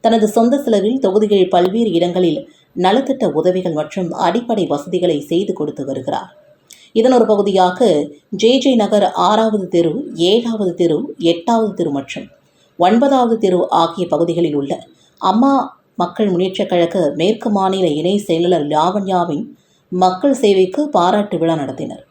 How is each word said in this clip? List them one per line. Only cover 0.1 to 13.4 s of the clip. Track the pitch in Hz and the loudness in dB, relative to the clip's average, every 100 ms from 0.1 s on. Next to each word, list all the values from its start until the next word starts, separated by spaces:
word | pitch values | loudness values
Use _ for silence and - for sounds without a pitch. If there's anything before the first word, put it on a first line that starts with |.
| 226 214 | 2 2
சொந்த | - 233 277 | 2 2 2
செலவில் | 262 208 202 262 | 2 0 0 0
தொகுதியில் | 196 196 214 202 180 | 0 2 2 2 4
பல்வேறு | 180 185 214 226 | 2 2 0 0
இடங்களில் | 165 175 175 175 151 - _ _ - | 0 0 0 0 0 -8 _ _ -2
நலத்திட்ட | 185 226 269 254 190 | 0 0 -2 -2 -2
உதவிகள் | 156 180 185 180 | 0 0 0 -2
மற்றும் | 151 147 196 175 - | -4 -6 -6 -8 -2
அடிப்படை | 175 208 233 214 160 | -2 -2 -4 -4 -2
வசதிகளை | 143 - 180 170 147 | -4 -4 -2 -2 -2
செய்து | 143 165 202 | -2 -4 -2
கொடுத்து | - 147 139 | -6 -6 -8
வருகிறார். | 135 135 123 - - - _ _ _ - - | -8 -8 -6 -8 -8 -20 _ _ _ -20 -4
இதன் | 220 247 247 | 0 4 4
ஒரு | 220 | 4
பகுதியாக | 202 202 190 180 180 240 151 147 - _ | 2 2 2 2 2 2 2 -2 -12 _
ஜே | 190 226 262 | 0 2 4
ஜே | 269 | 2
நகர் | 240 196 208 196 - | 2 2 2 0 0
ஆறாவது | 180 214 220 208 185 | 0 2 0 -2 -2
தெரு, | 175 165 208 - 156 | 0 0 -2 -8 -2
ஏழாவது | 175 220 226 220 190 | 2 2 0 -4 -4
தெரு, | 170 170 151 - - | 0 0 0 -4 -2
எட்டாவது | 165 170 - 226 214 | -2 0 0 0 0
தெரு | 185 165 | -2 -4
மற்றும் | 139 135 - - _ _ _ _ - | -4 -8 -14 -16 _ _ _ _ 0
ஒன்பதாவது | 185 233 277 269 240 | 2 4 4 2 2
தெரு | 220 | 0